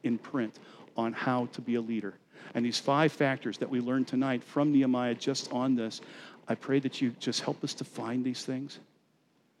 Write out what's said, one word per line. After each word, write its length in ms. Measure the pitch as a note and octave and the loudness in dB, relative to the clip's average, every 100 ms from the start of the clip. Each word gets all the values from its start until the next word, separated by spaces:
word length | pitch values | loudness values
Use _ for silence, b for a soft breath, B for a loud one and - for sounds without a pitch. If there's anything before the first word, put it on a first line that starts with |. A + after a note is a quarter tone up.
in 160 | - A#2 | -2 -2
print 400 | - C#3 A2+ - B B B - | -2 -2 -2 -6 B B B -2
on 160 | A2+ | -2
how 340 | A2+ - B2 A#2+ | 0 0 0 -2
to 80 | - | -4
be 160 | A#2+ A#2+ | -2 -2
a 40 | |
leader. 340 | A2+ A2+ G2+ - _ B B | 0 -2 -4 -8 _ B B
And 100 | B2 | -2
these 160 | A#2+ A#2 | 0 0
five 320 | - C#3+ D#3 | 2 4 4
factors 460 | - C#3 C3 A#2+ G2 | 4 2 0 -4 -4
that 120 | B2 | -2
we 80 | B2+ | 0
learned 280 | A#2+ C3 B2+ | 2 2 2
tonight 340 | B2+ C3+ B2 | 2 2 0
from 300 | - D3 D3 | -2 2 4
Nehemiah 420 | C#3+ C3 B2 B2 | 6 6 4 2
just 380 | A#2 - C3 - | 0 0 -2 -2
on 240 | B2 C3 B2+ | 0 2 2
this, 240 | A2 - B B B B - | 0 -6 B B B B -6
I 80 | A2+ | -4
pray 240 | - C#3 | 2 2
that 200 | C3+ - | 2 0
you 140 | B2+ A#2 | -2 0
just 220 | - A2+ | -4 -2
help 200 | - - | -2 -4
us 100 | D3 | -6
to 100 | - | -6
find 400 | - - A#2 B2 | -8 -8 -4 -2
these 200 | B2+ B2 | -2 -4
things. 360 | - C3 C#3 - - _ _ _ _ _ _ _ | -4 -6 -8 -14 -20 _ _ _ _ _ _ _